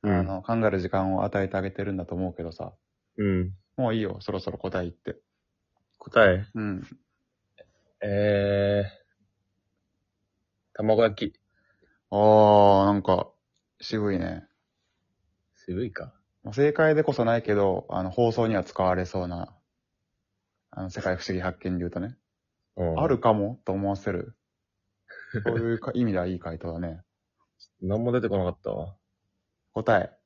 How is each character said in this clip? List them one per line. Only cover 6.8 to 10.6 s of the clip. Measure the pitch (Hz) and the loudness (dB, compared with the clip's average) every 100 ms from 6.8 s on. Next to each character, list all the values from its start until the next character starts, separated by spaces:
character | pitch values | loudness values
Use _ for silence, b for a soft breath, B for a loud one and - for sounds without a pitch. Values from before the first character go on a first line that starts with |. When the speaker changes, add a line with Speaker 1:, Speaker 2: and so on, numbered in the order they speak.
| - - _ _ _ _ _ _ - _ _ _ | -10 -20 _ _ _ _ _ _ -20 _ _ _
Speaker 1:
え | 104 101 104 101 101 101 101 101 101 | -4 0 2 4 2 2 2 2 -2
ー、 | - _ _ _ _ _ _ _ _ _ _ _ _ _ _ _ _ | -8 _ _ _ _ _ _ _ _ _ _ _ _ _ _ _ _